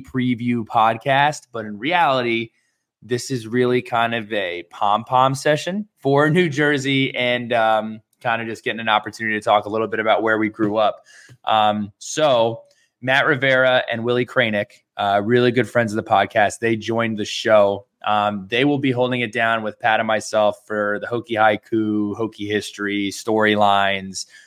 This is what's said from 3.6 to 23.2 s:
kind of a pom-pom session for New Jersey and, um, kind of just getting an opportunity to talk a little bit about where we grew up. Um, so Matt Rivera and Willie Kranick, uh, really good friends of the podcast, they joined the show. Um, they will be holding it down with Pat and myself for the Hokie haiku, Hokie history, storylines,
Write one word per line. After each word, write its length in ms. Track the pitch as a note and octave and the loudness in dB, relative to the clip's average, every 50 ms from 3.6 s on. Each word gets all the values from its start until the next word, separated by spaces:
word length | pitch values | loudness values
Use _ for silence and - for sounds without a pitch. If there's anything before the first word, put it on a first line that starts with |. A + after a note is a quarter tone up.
| B2 B2 B2+ B2 | 2 4 2 0
kind 340 | A#2+ - B2 A#2 A#2 A#2 A#2 | -2 -2 -2 0 0 0 -2
of 160 | A#2 G#2+ G#2 | -4 -4 -4
a 320 | A2 G#2 F#2+ F2 F2 F2 - - | -4 -2 -2 -2 -4 -8 -10 -14
pom-pom 680 | - - A2 G2+ G#2 A2 A2 - C3 B2+ C3 C3+ C#3 | -6 -2 0 0 0 0 0 0 2 4 4 2 2
session 540 | C3+ - D3+ D3+ D3 - F3 F#3 G#3+ G#3 - _ | 0 0 0 0 0 -2 -6 -6 -6 -8 -10 _
for 320 | _ - C#3 C#3 C#3+ D3+ D#3 | _ -2 2 2 4 4 4
New 180 | D3+ F#3 F3+ | 4 2 2
Jersey 680 | E3 C3 C#3+ D3+ D3 D3 C#3 B2+ C3+ C3+ C3+ C3+ C3+ - | 0 0 0 0 2 0 0 0 0 0 0 0 0 -2
and, 380 | A#2+ B2 B2 B2 B2 A#2+ A2+ | -2 -2 -2 -2 -2 -2 -2
um, 480 | A#2+ A#2 A2 A2 A2 A2 G#2+ A2 A2 A2 _ _ _ _ | 0 2 2 2 2 0 0 -4 -10 -14 _ _ _ _
kind 200 | - B2+ A#2 A2+ | -4 -4 -4 -2
of 60 | A#2 | -4
just 160 | A2+ A2 - - | -6 -8 -6 -6
getting 160 | B2 A2 A2+ | -6 -6 -4
an 100 | A2+ A2+ | -2 0
opportunity 480 | G#2+ G#2+ - A2 G2+ - A2+ A2 G#2+ | 0 0 0 -4 -8 -6 -4 -2 -2
to 60 | G#2 - | -2 2
talk 220 | A#2 G#2 G#2+ G#2 | 2 2 2 2
a 40 | G#2+ | 0
little 160 | G#2 A2 A2+ | -2 -2 -2
bit 140 | G#2 A2 G#2+ | -2 -2 -2
about 240 | G#2+ A2+ G2+ F2+ G#2+ | 2 2 2 2 2
where 160 | A2 A2 G#2+ | 2 2 2
we 100 | A2 G#2+ | 0 -2
grew 280 | G#2+ - A2 G#2 G#2 | -2 -2 -2 0 2
up. 280 | A2 G#2+ G2 - - _ _ - - - - B2 _ - | 2 0 0 -2 -4 _ _ -20 -20 -20 -20 -20 _ -4
Um, 480 | - A2 G#2+ G#2+ G#2+ G#2 G#2+ G#2 G#2 - _ | 0 2 2 2 2 0 -2 -6 -8 -12 _
so 640 | - - - D#3 D#3 D3 B2+ A#2 A2+ A#2 A2+ - - _ _ _ _ _ _ _ | -14 -8 -2 0 2 2 4 4 2 0 -2 -6 -14 _ _ _ _ _ _ _
Matt 280 | B2 C3 C3 C#3 B2 | -2 0 2 2 2
Rivera 560 | D3 D3+ B2+ C3+ C3+ C3 B2+ C3 B2+ B2+ B2 - - | 2 0 2 2 2 2 4 4 4 2 2 0 -2
and 120 | A#2 A#2 A2+ | -6 -4 -2
Willie 220 | A#2+ A#2+ B2 B2+ | -2 0 0 -2
Kranick, 580 | - - C3 A#2+ A2 G#2 G2+ G#2 - - _ _ _ _ | 0 0 0 0 2 0 -2 -4 -4 -10 _ _ _ _
uh, 240 | - G#2 G2+ G2 G#2 G#2 | -4 0 0 0 0 2
really 280 | G#2+ A#2+ B2 B2 B2 | 2 2 4 4 4
good 180 | A2+ B2 A#2 - | 2 0 -2 0
friends 240 | - A#2+ A#2 G#2+ G#2 | 0 0 0 0 -2
of 100 | A2 G#2+ | -6 -2
the 60 | - | 2
podcast, 480 | A2+ - G2+ - - A2+ G#2 G2 - | 2 2 2 2 2 0 0 0 0
they 180 | - A#2 A2+ A#2 | -2 -2 -2 -2
joined 440 | A2 G2+ A2 A2+ A2+ A#2 A2+ A2 G#2 | -2 -4 -4 -2 -2 -2 -2 -4 -6
the 60 | G#2 | -6
show. 600 | - - - - A2+ A2 G#2+ G2+ G2+ G2+ G2+ - _ _ _ - | -6 -8 -4 2 4 6 6 6 4 2 -2 -8 _ _ _ -4
Um, 440 | G#2+ G#2 G#2 G#2 G#2 G#2 G2+ F#2+ F#2+ | -2 0 2 0 0 -2 -4 -6 -2
they 160 | A#2 A#2+ C3+ | 0 0 2
will 140 | D3 D3 C#3 | 2 0 0
be 100 | C3+ C3+ | 0 -2
holding 320 | B2 B2 B2 B2 B2+ B2 | 0 0 0 -2 -2 -4
it 100 | A#2+ A2 | -4 -4
down 300 | G#2+ A#2+ A2+ A2+ A2+ A2+ | -2 -2 0 0 0 -2
with 160 | G#2+ G#2+ - _ | -2 -6 -8 _
Pat 200 | - A2+ A2 A2 | 0 0 0 2
and 80 | A2+ | 0
myself 580 | A2 A2 G#2 - - - A2 G#2+ G#2 G2+ - _ | 0 -2 -2 -2 -2 0 2 2 2 0 -2 _
for 320 | - G#2+ G#2+ G#2 G#2 G#2 G2+ | -6 -4 -2 -2 -2 -4 -6
the 60 | - | -6
Hokie 280 | - A#2+ A#2 A2+ - A2+ | -6 -6 -8 -6 -4 0
haiku, 840 | G#2 A2 A2 G#2+ G2+ - - A#2 A2 A2 G#2+ G#2 G#2 G#2 G#2 G2 | 2 4 4 2 0 -4 -4 -2 -2 0 0 -2 -2 -2 -4 -4
Hokie 300 | G#2+ A2+ G#2+ - - G2+ | -4 -6 -6 -6 -10 -8
history, 640 | G#2 G#2+ G#2 G2 - - - G#2 G2+ G2+ G2+ G2+ G2 | -4 -4 -4 -4 -6 -8 -8 -6 -4 -2 -2 -4 -4
storylines, 1120 | - - | -6 -8